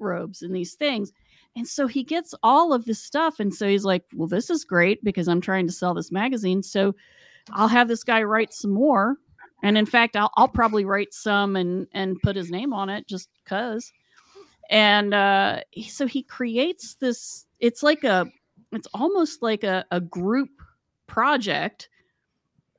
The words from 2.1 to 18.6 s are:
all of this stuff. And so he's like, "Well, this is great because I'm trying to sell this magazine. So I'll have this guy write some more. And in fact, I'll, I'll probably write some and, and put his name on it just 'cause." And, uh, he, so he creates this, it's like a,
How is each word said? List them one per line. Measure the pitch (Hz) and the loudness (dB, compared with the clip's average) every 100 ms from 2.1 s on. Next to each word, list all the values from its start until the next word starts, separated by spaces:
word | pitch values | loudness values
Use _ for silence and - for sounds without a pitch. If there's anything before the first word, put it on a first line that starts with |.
| 320 339 - | -4 -6 -2
all | 226 277 339 | 4 4 4
of | 262 | 2
this | 233 220 | -2 -6
stuff. | - 285 320 - | -4 -2 -2 -2
And | 208 | -4
so | 190 202 | -2 0
he's | 196 | 0
like, | 196 185 - | 2 -2 -2
"Well, | - 165 | -8 -4
this | 208 - | -2 -2
is | 330 | -4
great | - 180 170 214 | 0 2 4 2
because | 220 190 170 | -2 -2 0
I'm | 175 | 0
trying | 180 190 175 | 0 0 -2
to | |
sell | 175 180 | -2 -2
this | 170 170 | -2 -4
magazine. | 185 233 254 202 185 | -4 -2 -2 0 -2
So | 190 202 196 196 _ _ _ - - | -2 0 0 -2 _ _ _ -20 -10
I'll | 196 214 | 0 4
have | 240 240 | 4 4
this | 233 | 0
guy | - 226 | 0 0
write | 214 220 220 | 2 0 0
some | - 208 | -4 -2
more. | 196 285 240 208 277 _ _ - _ | 2 4 4 2 -2 _ _ -20 _
And | 202 214 | 2 2
in | 214 | 4
fact, | 247 233 208 | 2 2 2
I'll, | 208 - | 0 4
I'll | 254 | 2
probably | - 226 214 | 4 2 2
write | 196 202 202 | 0 -2 -2
some | - - 202 202 190 | -6 -2 0 2 0
and, | 175 180 - | -2 -2 -6
and | - 190 185 | -4 -4 -2
put | - | -2
his | 196 175 | -2 -4
name | 175 269 | -6 -4
on | 220 196 | -4 -6
it | 202 - | -6 -8
just | 190 - _ | -12 -12 _
'cause." | - 196 240 220 - _ _ _ _ - 392 _ - | -8 -6 -4 -6 -10 _ _ _ _ -20 -20 _ 0
And, | 208 214 208 202 | 4 6 6 4
uh, | 208 196 196 202 - - | 4 4 4 2 -2 -6
he, | - | -14
so | 220 - 269 | -12 -4 -4
he | 269 | -4
creates | 247 - 247 226 302 359 226 | -8 -6 -4 -2 -2 -4 -12
this, | - 254 233 - - - - | -6 -4 -4 -8 -14 -18 -2
it's | 233 233 | -2 2
like | 294 302 | 0 2
a, | 262 190 170 _ _ _ | 2 2 0 _ _ _